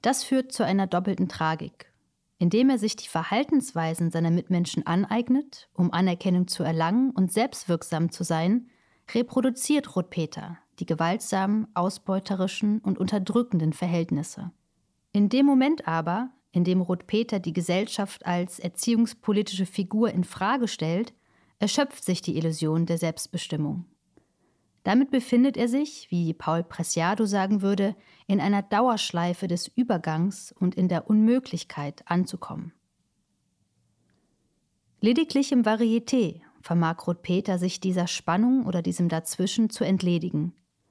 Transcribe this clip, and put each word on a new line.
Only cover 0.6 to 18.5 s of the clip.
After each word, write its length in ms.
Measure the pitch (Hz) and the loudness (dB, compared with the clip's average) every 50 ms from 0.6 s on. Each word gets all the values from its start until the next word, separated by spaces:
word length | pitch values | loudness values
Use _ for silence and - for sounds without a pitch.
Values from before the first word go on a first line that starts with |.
| 226 | 0
einer 220 | 160 190 196 190 | 2 2 2 2
doppelten 420 | 185 - 175 185 196 196 - 185 175 | 2 0 0 0 0 0 0 -2 -2
Tragik. 600 | - - 160 160 160 160 - - _ _ - _ _ _ _ _ _ _ _ _ _ _ | -2 -2 -2 -2 0 -2 -6 -12 _ _ -20 _ _ _ _ _ _ _ _ _ _ _
Indem 320 | 175 175 165 220 254 269 | 2 4 4 6 6 6
er 80 | 269 233 | 4 4
sich 180 | 202 214 - | 0 -2 -4
die 100 | - - | -4 -12
Verhaltensweisen 1040 | - - 165 165 - 202 226 294 - 320 277 254 - - 165 165 160 165 - 170 170 | -6 -6 -4 -2 0 0 0 0 2 2 2 2 0 -4 -2 -2 -2 0 0 0 0
seiner 220 | - 165 165 165 165 | 0 2 2 2 2
Mitmenschen 520 | 175 - - 180 175 175 - - 160 151 | 2 2 0 0 0 0 0 -2 -4 -2
aneignet, 840 | - 165 180 196 - 208 233 240 240 247 269 294 277 - - - _ _ | 0 0 0 0 0 0 -2 -2 -2 -2 -4 -4 -4 -14 -20 -20 _ _
um 180 | - 175 175 - | 0 0 2 2
Anerkennung 560 | 170 185 185 175 175 - 190 180 180 180 - | 2 2 2 0 0 0 0 2 2 0 -2
zu 160 | - - 175 | -2 -4 -2
erlangen 480 | 156 165 160 160 165 196 240 262 269 - | -2 0 0 0 2 2 2 2 2 2
und 180 | - 190 175 | 0 0 0
selbstwirksam 800 | - 214 233 269 - - - - 170 165 - - - 156 170 170 | 2 0 0 -2 -4 -10 -4 -2 -2 -2 -2 -4 -2 0 0 -2
zu 140 | - - 175 | -2 -4 -4
sein, 420 | - 170 160 165 180 208 247 240 - _ _ _ _ _ _ _ - - | -2 0 0 2 2 2 0 0 -4 _ _ _ _ _ _ _ -4 -2
reproduziert 800 | 233 240 247 - 262 233 262 247 254 - - 294 294 285 - - | -2 -2 0 0 0 2 2 0 0 -2 0 0 0 0 -2 -4
Rothpeter 640 | 185 170 - - - 160 147 - 156 - - 170 - _ _ _ - | -4 -4 -4 -4 -4 -4 -4 -6 -12 -12 -12 -14 -16 _ _ _ -10
die 60 | 175 | -4
gewaltsamen, 840 | - 165 156 165 165 185 214 - - - 196 190 196 208 220 214 - - | -4 -2 0 2 0 0 -2 -4 -2 -2 0 0 2 0 0 -2 -2 -2
ausbeuterischen 1040 | - 175 190 190 - _ - 190 190 190 - 202 185 185 185 - - 214 208 208 214 | -2 0 0 -2 -4 _ -4 -4 -4 -2 -4 -2 -2 -2 -2 -2 -2 0 0 0 0
und 180 | - 196 185 - | 0 -2 -2 0
unterdrückenden 760 | 185 185 - 208 190 - 208 233 240 247 - 170 156 156 160 | -2 -2 0 -2 -2 0 0 0 0 2 0 0 0 0 -2
Verhältnisse. 760 | - - 180 170 170 170 175 165 151 156 - - - - 175 - _ _ _ _ _ _ _ _ _ _ _ _ | -2 -2 -2 0 -2 -2 -2 -2 -4 -4 -6 -10 -12 -14 -14 -14 _ _ _ _ _ _ _ _ _ _ _ _
In 160 | 208 208 202 | 2 2 4
dem 180 | - 254 277 | 4 4 6
Moment 400 | 285 277 262 262 285 330 311 - | 6 6 6 4 4 2 0 -2
aber, 440 | - 165 165 160 165 175 202 247 254 _ _ _ _ | -2 -2 0 0 0 -2 -2 -4 -6 _ _ _ _
in 140 | - 175 175 | 0 0 2
dem 160 | 175 180 185 | 4 2 2
Rothpeter 580 | 180 175 180 175 - - - 214 233 233 226 196 | 2 0 -2 -4 -4 -2 -2 -2 0 0 -2 -4
die 140 | 180 170 160 | -4 -4 -4
Gesellschaft 720 | 180 170 - 175 185 208 220 - - 202 196 - - - | -4 -2 0 0 0 0 -2 -4 -6 -6 -6 -8 -12 -4
als 320 | - 175 175 175 185 | -2 -2 -2 -2 -4